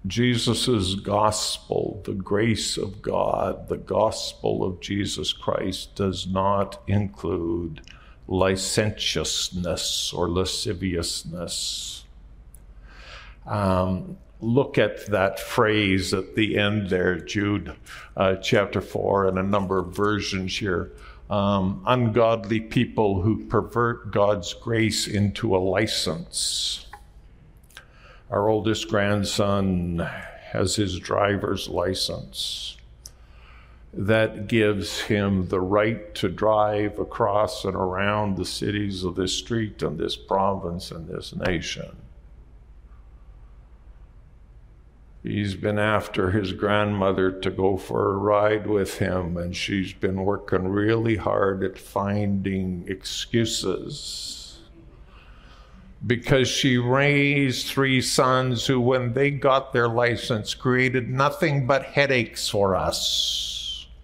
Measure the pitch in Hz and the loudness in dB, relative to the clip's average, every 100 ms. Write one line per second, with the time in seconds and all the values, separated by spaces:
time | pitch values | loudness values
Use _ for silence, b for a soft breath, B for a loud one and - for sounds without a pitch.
0 | 98 101 123 120 - 110 131 113 92 98 | -4 2 2 4 0 0 2 2 2 -2
1 | - 101 107 - - - - - - 101 | 0 2 4 2 -4 -6 -4 -2 -2 -6
2 | 95 98 90 101 117 107 - - 92 95 | -6 -6 -2 2 2 2 -2 -4 -6 -6
3 | - 92 98 - 90 90 - - - 98 | -4 0 0 0 -2 -4 -6 -8 -2 2
4 | 107 - - - 110 107 98 92 - 101 | 2 0 -8 -4 -2 0 -2 -4 -4 -2
5 | 95 - - - - - 98 92 - - | -2 -4 -6 -4 -4 -2 -2 -6 -10 -2
6 | 98 92 92 95 98 101 98 - - 101 | -2 -2 -4 0 2 0 -2 -6 0 0
7 | 98 - 85 90 85 87 85 - - B | 0 -6 -4 -2 -2 -4 -6 -10 -18 B
8 | B B - 92 95 95 - - 107 - | B B -4 2 2 2 0 0 0 -2
9 | - - 78 - - 90 85 76 - - | -4 -2 -2 -4 -4 -4 -4 -4 -4 -4
10 | - 90 90 87 87 - - 90 95 85 | -4 -2 0 0 -2 -2 -4 -4 -2 -2
11 | 85 - - 85 85 - - - - - | -2 -6 -8 -8 -8 -6 -6 -6 -10 -14
12 | - - - - - - - - B B | -18 -20 -20 -20 -20 -20 -20 -20 B B
13 | B B B B - 104 98 92 95 92 | B B B B -6 0 2 2 2 0
14 | - - - - 113 120 135 - 104 - | -4 -14 -18 -6 2 2 2 2 2 0
15 | - 101 95 95 - - 107 107 101 95 | -2 2 2 0 -2 2 4 4 4 2
16 | 92 98 95 - 107 101 104 107 95 92 | 2 -2 -2 0 2 4 2 0 0 2
17 | 92 87 80 107 101 104 85 - B B | 2 0 -2 -2 0 0 -4 -16 B B
18 | B - 95 95 - 113 98 101 - - | B 0 2 2 2 2 2 -2 -4 -4
19 | 98 98 95 92 95 101 95 95 87 90 | 2 2 2 2 0 0 2 0 -2 0
20 | 104 104 101 95 92 - 104 87 90 B | 0 0 -2 -4 -4 -4 -2 -2 -4 B
21 | B B - 101 101 101 95 98 - 127 | B B -4 0 2 2 0 -2 0 2
22 | 117 107 113 113 101 110 110 131 113 - | 4 4 4 2 0 -2 0 0 0 2
23 | 107 98 104 107 - 113 92 117 120 117 | 2 2 2 0 0 -2 0 0 0 -2
24 | 104 104 101 104 87 - 117 113 110 - | -4 2 2 2 -4 -10 -2 0 2 0
25 | - 101 101 - 113 95 95 92 110 - | -2 0 0 0 0 2 2 0 0 -2
26 | - 82 87 - - - - - - - | -2 -4 -6 -4 -4 -2 -4 -6 -12 -20
27 | - - - - - - - B B B | -20 -20 -20 -20 -20 -20 -20 B B B
28 | B B B 101 104 107 101 107 - 104 | B B B 0 2 2 0 -2 0 0
29 | 101 104 98 - 101 101 95 90 87 85 | 2 0 0 0 2 2 2 0 -2 -2
30 | 82 B B B B 110 98 - 98 90 | -4 B B B B -2 0 0 -2 -4
31 | - 101 101 98 98 95 - 87 90 95 | -2 0 2 0 -2 -4 -4 -4 -2 -2
32 | - 82 - - - - - - - - | -4 -6 -10 -10 -8 -8 -12 -14 -20 -20
33 | B B B B B B B B B - | B B B B B B B B B -4
34 | 101 110 110 110 101 117 104 101 90 - | 2 4 4 -2 0 4 4 2 -2 -6
35 | - 104 101 95 90 98 92 104 110 120 | 0 2 4 2 2 0 2 2 2 -2
36 | - - 101 82 104 107 107 104 104 - | -8 -4 -4 2 4 4 4 2 -2 -4
37 | - - 110 101 104 - 101 92 92 92 | -8 0 2 2 2 0 -4 -2 -2 0
38 | 101 107 104 92 90 - - 104 101 92 | 0 0 0 -2 -4 -2 -2 -2 -2 -4
39 | 90 90 92 - - 117 107 - 78 78 | -4 -2 -2 -2 -2 -2 -4 -4 -4 -2
40 | 85 - - 98 98 98 85 87 - 85 | -4 -6 -2 0 2 0 -6 -8 -10 -12
41 | 82 85 - - 90 87 - - - - | -10 -10 -10 -4 -2 -2 -4 -8 -10 -14
42 | - - - - - - - - - - | -20 -20 -20 -20 -20 -20 -20 -20 -20 -20
43 | - - - - - - - - - - | -20 -20 -20 -20 -20 -20 -20 -20 -20 -20
44 | - - - - - - - - - - | -20 -20 -20 -20 -20 -20 -20 -20 -20 -20
45 | - - 113 104 101 95 104 104 107 104 | -20 -12 -4 -2 -2 -2 0 2 2 2
46 | - - 92 107 95 90 104 104 104 104 | 0 0 2 2 0 -2 2 2 2 2
47 | 95 92 95 95 95 92 95 95 - - | 2 4 0 0 -4 0 0 0 -2 0
48 | 101 98 101 104 104 107 101 104 92 - | 2 2 4 4 4 2 2 0 0 -2
49 | 95 92 90 87 87 90 - 101 92 - | -2 0 -2 -4 -6 -6 -2 -2 -2 -2
50 | 98 95 95 101 - 92 92 101 104 117 | -2 0 0 -2 0 0 2 2 2 2
51 | 113 107 - 101 98 95 95 - - 101 | 2 0 2 2 2 2 -4 -6 -6 -2
52 | 101 104 101 98 98 95 92 90 92 95 | 0 0 0 0 0 -2 -2 -4 -6 -8
53 | - - - 117 113 - 95 - - 147 | -6 -8 0 0 2 0 -2 -4 -6 -10
54 | - - - - - - - - - - | -10 -10 -10 -12 -16 -20 -20 -20 -20 -20
55 | B B B B B B B B B - | B B B B B B B B B -12
56 | 104 - - 135 123 - 135 123 120 135 | -2 -2 4 4 4 2 4 4 4 4
57 | 143 143 143 143 135 123 - - 135 131 | 4 4 4 2 2 0 -4 0 2 2
58 | 123 - 131 131 127 117 - 131 120 131 | 2 2 4 4 2 0 2 4 4 2
59 | 123 120 143 139 139 135 135 127 120 117 | 2 2 2 4 4 4 4 2 4 4
60 | 120 110 - 113 - - 131 127 127 127 | 2 0 -2 -2 -2 -2 0 2 2 0
61 | 123 127 143 143 156 139 127 135 - - | -2 0 0 2 0 2 2 0 2 0
62 | 139 127 110 - - 104 98 90 - - | 4 2 2 -4 -2 2 4 4 0 -2
63 | - - - - - - - - - - | -2 0 -2 -4 -6 -8 -8 -10 -14 -20